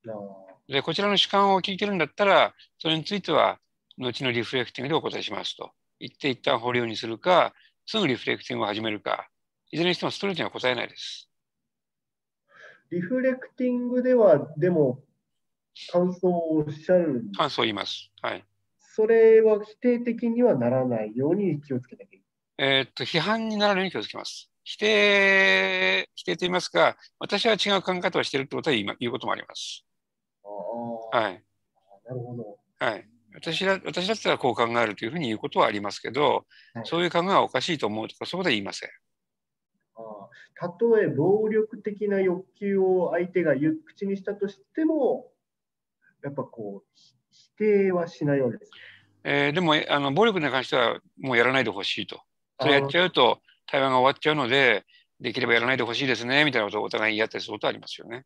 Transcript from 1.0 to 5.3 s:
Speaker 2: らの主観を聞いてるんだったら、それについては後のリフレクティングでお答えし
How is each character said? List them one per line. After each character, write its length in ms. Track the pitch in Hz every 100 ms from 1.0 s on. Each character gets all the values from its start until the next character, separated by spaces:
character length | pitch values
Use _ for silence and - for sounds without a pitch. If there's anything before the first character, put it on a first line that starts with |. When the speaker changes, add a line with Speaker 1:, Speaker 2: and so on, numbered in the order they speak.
Speaker 2:
ら 60 | 202
の 80 | 196
主 100 | -
観 280 | 196 196
を 60 | 190
聞 120 | 175
い 40 | 185
て 80 |
る 100 | 208
ん 40 | 190
だ 60 |
っ 40 | 151
た 100 | - 202
ら、 280 | 165 104 _ - _
そ 80 | 160
れ 80 | 160
に 60 |
つ 100 | 151
い 100 | 202
て 100 | 185
は 260 | 143 104 95 _ _ _ -
後 240 | 127 117
の 80 | 135
リ 140 | 120
フ 100 | 110
レ 100 | 131
ク 80 | 117
テ 100 | -
ィ 20 |
ン 40 | 131
グ 20 |
で 40 |
お 60 | 156
答 180 | 120 -
え 40 |
し 100 | 107